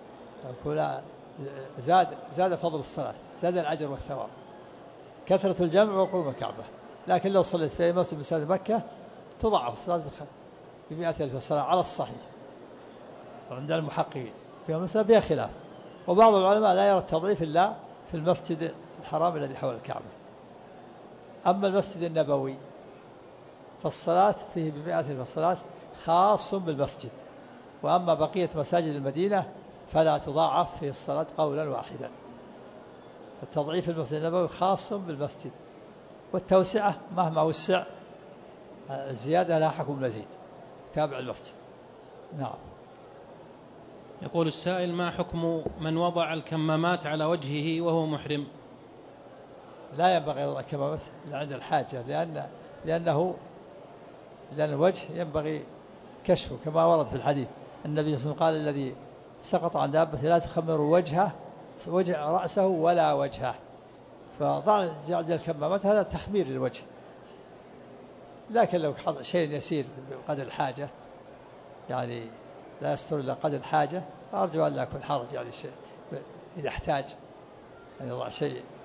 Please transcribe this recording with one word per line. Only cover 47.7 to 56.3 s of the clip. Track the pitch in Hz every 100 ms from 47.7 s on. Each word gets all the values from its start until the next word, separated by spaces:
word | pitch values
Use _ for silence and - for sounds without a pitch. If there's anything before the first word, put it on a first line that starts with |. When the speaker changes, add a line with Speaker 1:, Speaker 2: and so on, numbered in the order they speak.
| 160
Speaker 2:
وهو | 170 165 156
محرم؟ | 143 143 147 143 - - - - - - - - - - - - - - 139
Speaker 1:
لا | 180 175
ينبغي | 151 135 143
وضع | 139
الكمامات | 127 147 139 156 - - 151
إلا | 143
عند | 147
الحاجة، | 135 - 156 127 131
لأن، | 120 147 170 147 135 - - -
لأنه، | 156 165 170 147 180 - - - - - - - - - - - - 143
لأن | 151
الوجه | 143 175 185 -
ينبغي | 156 165 147 151 151 - - - - - -
كشفه | -